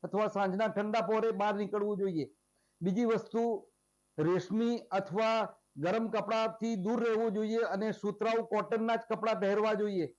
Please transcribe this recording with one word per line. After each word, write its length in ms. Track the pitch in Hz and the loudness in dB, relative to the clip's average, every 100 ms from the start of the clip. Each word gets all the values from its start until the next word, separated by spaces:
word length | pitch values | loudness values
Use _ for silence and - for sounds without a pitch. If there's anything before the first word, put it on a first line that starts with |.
અથવા 240 | 180 190 214 | -4 -2 0
સાંજના 400 | 202 202 190 220 | 0 0 0 -2
ઠંડા 340 | 185 208 185 | 0 0 0
પહોરે 300 | 180 220 226 | 0 2 2
બહાર 240 | 196 208 | 0 0
નીકળવું 420 | 202 202 208 208 208 | 0 -2 -2 -2 0
જોઈએ. 380 | 196 165 131 _ _ _ _ _ | 0 -2 -4 _ _ _ _ _
બીજી 240 | 170 190 | -2 2
વસ્તુ, 680 | 240 226 226 220 233 214 - _ _ _ _ - | 2 2 0 -2 0 -2 -6 _ _ _ _ -2
રેશમી 600 | 156 180 175 214 233 240 - | 2 2 0 0 2 0 -2
અથવા 640 | 190 190 190 220 226 208 - _ - | -4 -2 0 2 2 0 -6 _ -4
ગરમ 320 | 156 214 226 | 0 0 0
કપડાથી 680 | 220 202 220 220 - 226 220 | -2 0 0 0 -2 -4 -2
દૂર 280 | 185 233 | 0 0
રહેવું 280 | 233 220 226 | 2 2 0
જોઈએ 260 | 208 214 226 | 0 0 0
અને 340 | 220 190 220 | 0 0 -2
સુતરાઉ 520 | - 208 208 220 226 | -2 -4 -2 0 0
કોટનના 520 | 226 214 202 233 226 226 | 0 -2 0 0 2 0
જ 40 | 226 | 0
કપડાં 300 | 226 220 220 | -2 0 2
પહેરવા 340 | 196 202 214 | 2 2 2
જોઈએ. 400 | 214 208 196 151 | 2 0 0 -2